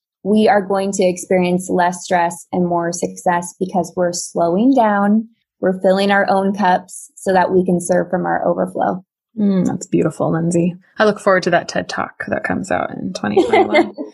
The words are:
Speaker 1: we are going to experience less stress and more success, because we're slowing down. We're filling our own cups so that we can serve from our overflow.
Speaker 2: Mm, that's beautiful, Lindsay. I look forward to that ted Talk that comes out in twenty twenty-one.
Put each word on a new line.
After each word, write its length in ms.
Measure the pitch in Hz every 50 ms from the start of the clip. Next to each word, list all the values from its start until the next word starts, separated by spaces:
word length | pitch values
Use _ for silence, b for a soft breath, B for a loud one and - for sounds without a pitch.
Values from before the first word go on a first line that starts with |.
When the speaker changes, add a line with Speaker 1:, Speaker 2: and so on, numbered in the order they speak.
| _ _ _ _ -
Speaker 1:
we 240 | 190 214 214 214
are 140 | - 202 208 190
going 260 | 190 196 196 196 202 196
to 100 | 202 190
experience 680 | 180 180 180 - - 196 180 180 180 180 180 185 -
less 340 | 185 180 175 175 180 180 -
stress 440 | - 185 175 170 170 175 - - _
and 140 | - 185 180
more 260 | 175 175 170 170 170
success, 640 | 175 175 185 185 185 - - 185 175 175 180 175 - _
because 340 | 190 185 - 185 170 175 -
we're 180 | 185 180 175 175
slowing 600 | - - - - 180 170 170 170 196 240 269 269
down. 540 | 254 226 214 208 202 202 202 208 220 220 b b b b b _ _
We're 180 | 202 185 185 185
filling 280 | - 190 190 196 196 202
our 180 | 202 196 196 -
own 260 | 196 190 196 196 202
cups 560 | 196 202 180 180 185 - - - - - - _
so 180 | - - 196 190
that 180 | 185 175 -
we 120 | 185 185 180
can 160 | 185 180 175
serve 300 | 175 - 180 180 170 175
from 160 | 190 180 175
our 220 | 170 170 - -
overflow. 560 | 175 175 185 185 185 185 - - 202 180 185 - _ _ _ _ _ _
Speaker 2:
Mm, 280 | 220 208 202 190 185 -
that's 200 | - - 180 -
beautiful, 440 | - - 175 175 160 - - 143 151 170
Lindsay. 420 | 160 170 170 175 175 175 185 175 b b b b
I 80 | - 214
look 140 | 214 202 -
forward 240 | - 202 185 185 175
to 80 | 185
that 180 | 170 165 - -
ted 180 | - - -
Talk 380 | - - - - - - - -
that 160 | - - - -
comes 280 | - - - - -
out 180 | 90 - - -
in 240 | - - - 190 185
twenty 280 | - - 208 208 381 -
twenty-one. 480 | - - 359 - - - 330 - 208 - - - -